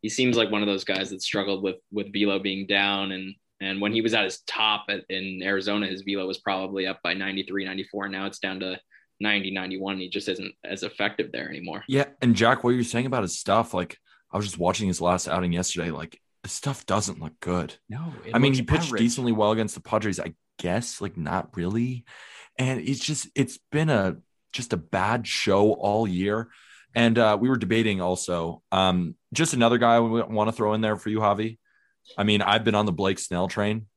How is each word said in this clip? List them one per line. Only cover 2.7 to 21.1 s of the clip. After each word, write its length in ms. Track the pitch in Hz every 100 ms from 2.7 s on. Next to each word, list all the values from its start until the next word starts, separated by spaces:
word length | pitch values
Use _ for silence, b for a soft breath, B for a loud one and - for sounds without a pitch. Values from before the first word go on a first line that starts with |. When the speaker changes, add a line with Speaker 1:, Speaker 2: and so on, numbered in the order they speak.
| 98 101 98 98
Speaker 1:
and, 220 | 95 95 101 _ _
and 200 | 98 98
when 120 | 104
he 80 | 113
was 100 | 113
at 120 | 110
his 160 | 95 -
top 440 | - - 110 107 -
at, 160 | 98 -
in 320 | 95 95 92
Arizona, 440 | 92 98 95 104 98
his 160 | 95
velo 240 | 98 98 92
was 120 | 95
probably 480 | - 95 95 98 95
up 140 | 95
by 120 | 85
ninety-three, 500 | 92 95 95 92 98
ninety-four. 440 | 95 95 95 101 98
Now 180 | 95 98
it's 120 | -
down 220 | 95 95
to 180 | 92 92 _ b b _
ninety, 320 | 104 104 95
ninety-one. 480 | 95 92 92 95 95
He 120 | 92
just 180 | 95 95
isn't 260 | 92 95 -
as 200 | - 95
effective 500 | 98 - - - -
there 160 | - -
anymore. 340 | - 87 80 -
Speaker 2:
Yeah, 160 | 135 143 -
and 140 | 123 101
Jack, 280 | 117 131
what 60 | 120
you're 100 | 123
saying 220 | 117 117 131
about 160 | 127
his 160 | 95 -
stuff, 340 | - 104 113
like, 260 | 92 90 - b b b
I 60 | 95
was 80 | 101
just 120 | 82
watching 300 | 87 95 101
his 120 | 87
last 260 | 87 90 85
outing 280 | 87 90
yesterday. 360 | 85 92 87 85
Like, 300 | 73 82 - _ _
the 80 | -
stuff 340 | - - 135
doesn't 340 | - 98 95 76
look 220 | 78 _
good. 340 | 87 90 82 - _
Speaker 3:
No, 240 | 113 165 143 -
it 80 |
Speaker 2:
I 40 | 113
mean, 120 | 139
Speaker 3:
looks 60 | 131
Speaker 2:
he 60 |
pitched 220 | 120 156 160
Speaker 3:
average. 120 | 110
Speaker 2:
decently 320 | 117 120 123
well 200 | 110 104
against 220 | 110 107
the 60 | -
Padres, 400 | - 110 107 87
I 140 | 82 - _ -
guess, 420 | 87 98 120 -
like, 160 | 101